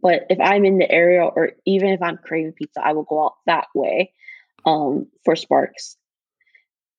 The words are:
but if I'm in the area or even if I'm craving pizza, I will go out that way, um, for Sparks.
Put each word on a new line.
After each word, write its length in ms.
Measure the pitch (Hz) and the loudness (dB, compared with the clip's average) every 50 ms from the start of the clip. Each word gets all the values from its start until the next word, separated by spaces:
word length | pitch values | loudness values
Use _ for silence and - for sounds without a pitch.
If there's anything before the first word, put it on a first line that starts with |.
but 240 | - 180 170 - - - | 0 0 0 0 0 -2
if 100 | 185 165 | -2 0
I'm 260 | - 180 202 202 202 | 2 2 2 2 2
in 120 | 196 196 185 | 2 2 2
the 100 | 160 - | 2 2
area 320 | - 165 170 175 180 175 165 | 2 2 4 4 4 4 2
or 280 | - - - 165 - - _ - | 0 0 -2 -2 -2 -4 _ -4
even 240 | 190 196 190 190 196 | -2 0 0 0 0
if 120 | 196 170 | -2 -2
I'm 160 | 175 170 165 | -4 -6 -8
craving 360 | - - - 160 165 160 160 160 | -8 -12 -8 -6 -6 -6 -6 -8
pizza, 300 | - 156 - - - - | -12 -14 -12 -10 -4 -2
I 80 | 151 151 | -2 -2
will 100 | 156 151 | -2 -4
go 220 | - 151 156 151 | -4 -2 -2 -2
out 80 | - - _ - | -2 -4 _ -2
that 220 | - 165 - - - - | -2 -2 -2 -2 -4 -4
way, 360 | 139 135 - - 160 190 - _ _ - - - - _ _ _ _ - | -4 -2 -2 -2 -2 -4 -4 _ _ -20 -20 -20 -20 _ _ _ _ -2
um, 420 | 160 156 156 147 135 143 - - - _ _ - | -2 0 0 0 -2 -4 -4 -6 -8 _ _ -2
for 100 | - 160 | -2 -2
Sparks. 600 | 170 - - 147 139 135 - - - - - - _ _ _ _ _ _ _ _ _ _ _ _ _ _ _ _ _ _ _ _ | -2 -2 0 0 0 0 -2 -8 -14 -20 -20 -20 _ _ _ _ _ _ _ _ _ _ _ _ _ _ _ _ _ _ _ _